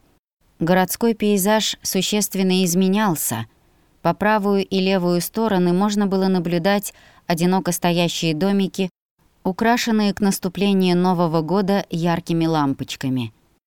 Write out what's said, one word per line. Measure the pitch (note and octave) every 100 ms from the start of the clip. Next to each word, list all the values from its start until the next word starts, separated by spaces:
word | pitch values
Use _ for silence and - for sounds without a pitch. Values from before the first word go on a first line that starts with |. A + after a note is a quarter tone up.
| _ _ _ _ _ _
Городской | E3 F#3 F#3 - A#3
пейзаж | G#3+ G#3 G3+ F#3 A3 G#3 -
существенно | - F#3+ F3+ G#3 G3+ F#3 F#3+ F#3 F#3
изменялся. | F3 F#3+ G3 G#3+ D#3 - A2+ A2+ _ _ _ _ _
По | E3+
правую | E3+ G#3 G#3+ G3+ G3 F#3
и | F#3+
левую | F#3+ G3 F3 F3
стороны | E3+ - A3+ F#3+ F3+
можно | F3 G#3 G#3 G3
было | F#3+ F#3+
наблюдать | F#3 E3+ F3 F3+ G3+ - - - - -
одиноко | F3 F3 F#3+ F#3
стоящие | F3 F3 E3+ E3+ - E3
домики, | D#3 F#3+ G3 F#3 - F#3 - _ _ _ _
украшенные | F#3 F3+ A3 A#3+ - A3 G3+
к | F#3+
наступлению | G3+ G3 F#3 F3 G3+ G3 F#3 F3
Нового | F#3 F3 F3 E3
года | D#3 F#3+ F#3+ G3+ -
яркими | E3 E3+ E3+ - E3
лампочками. | D#3+ D#3+ C#3 C3+ C3 - C3+ C3 A#2 - _ _